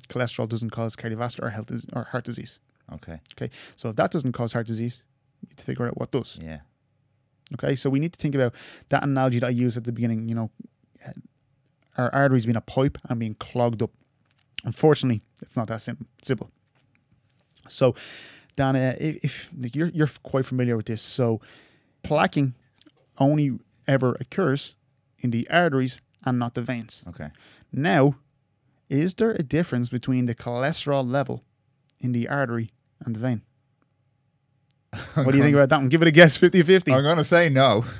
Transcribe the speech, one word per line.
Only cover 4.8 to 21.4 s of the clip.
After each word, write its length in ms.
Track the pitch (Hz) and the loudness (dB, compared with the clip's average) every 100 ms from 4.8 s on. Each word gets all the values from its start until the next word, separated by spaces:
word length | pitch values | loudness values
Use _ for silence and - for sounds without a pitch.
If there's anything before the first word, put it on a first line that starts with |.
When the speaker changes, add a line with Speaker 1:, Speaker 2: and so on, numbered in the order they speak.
| 117 120 _ _ _ _ | -6 -8 _ _ _ _
Speaker 1:
you 80 | - | -20
need 80 | - | -16
to 80 | |
figure 220 | - 127 120 | -10 -6 -6
out 100 | - | -6
what 120 | 123 | -6
does. 260 | 135 - - | -6 -6 -12
Speaker 2:
Yeah. 200 | 80 78 - _ _ _ _ _ _ _ - | -14 -16 -18 _ _ _ _ _ _ _ -16
Speaker 1:
Okay, 200 | 120 139 | -6 -4
so 140 | 139 139 | -2 0
we 100 | 135 | 0
need 140 | 160 | -2
to 60 | - | -4
think 140 | 151 | -2
about 200 | 139 123 - - - _ | 0 0 -2 -16 -20 _
that 120 | 139 | -2
analogy 360 | 143 135 131 120 | 0 2 2 2
that 60 | 123 | 0
I 40 | |
used 280 | 120 123 120 | 0 0 -2
at 60 | |
the 80 | 117 | -6
beginning, 360 | 117 117 113 113 | -4 -2 -2 -4
you 60 | |
know, 160 | 113 110 - - _ _ _ - | -6 -6 -10 -20 _ _ _ -20
uh, 60 | - - _ _ _ _ _ _ - | -20 -20 _ _ _ _ _ _ -4
our 180 | 123 | -2
arteries 300 | 139 139 131 | 2 4 4
being 120 | 113 113 | 2 -2
a 40 | |
pipe 380 | - - 139 - - | -2 0 0 -2 -8
and 100 | 117 | -6
being 160 | 113 107 | -4 -8
clogged 460 | - 127 120 110 | -8 -2 0 0
up. 80 | 113 - _ _ _ _ _ - | -4 -6 _ _ _ _ _ -12
Unfortunately, 580 | - - 156 147 131 110 - _ | -10 2 4 4 2 -2 -4 _
it's 160 | - - | -10 -6
not 100 | 110 | -6
that 120 | 113 | -8
sim-, 260 | - 131 127 _ | -8 -10 -14 _
simple. 280 | - 135 - _ _ _ _ _ _ _ _ _ _ _ - | -6 -4 -6 _ _ _ _ _ _ _ _ _ _ _ -12
So, 260 | - 127 - - - - - _ - | 0 2 0 -8 -20 -20 -20 _ -2
Dan, 200 | 135 135 | 0 2
uh, 200 | 131 - | 0 -2
i-, 180 | 151 151 | -6 -4
if, 260 | 139 - - - | -6 -8 -14 -10
like, 160 | 123 | -8
you're, 140 | 143 170 | -4 -4
you're 220 | 175 143 - | 0 -2 -2
quite 220 | - 135 | -4 -4
familiar 320 | 131 127 123 113 | -2 -2 0 -2
with 100 | 107 | -4
this, 140 | 110 | -8
so 400 | - - 117 110 | -6 -2 0 0